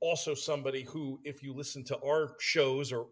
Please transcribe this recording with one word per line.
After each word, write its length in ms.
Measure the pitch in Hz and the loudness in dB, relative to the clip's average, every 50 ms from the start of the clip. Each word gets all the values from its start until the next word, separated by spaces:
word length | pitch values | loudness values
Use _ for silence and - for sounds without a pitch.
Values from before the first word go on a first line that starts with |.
also 320 | 170 165 165 143 - 160 147 | 0 2 2 2 0 -2 -2
somebody 500 | - - 160 151 143 135 135 135 135 123 | -2 0 -2 -2 0 0 -2 -2 -2 -4
who, 380 | 120 - 160 147 135 135 131 139 | -6 -6 -4 -4 -4 -6 -6 -8
if 180 | 147 139 - | -10 -10 -8
you 120 | 135 139 127 | -10 -8 -8
listen 320 | 139 143 - - 139 123 | -6 -8 -8 -8 -8 -6
to 120 | - 135 - 135 | -4 -4 -2 2
our 320 | 143 151 160 156 131 - | 4 4 4 4 0 -2
shows 540 | - - - - 160 139 135 131 139 143 120 | -2 -2 2 4 6 6 6 4 2 0 -2
or, 120 | 127 117 117 - | -2 -4 -4 -4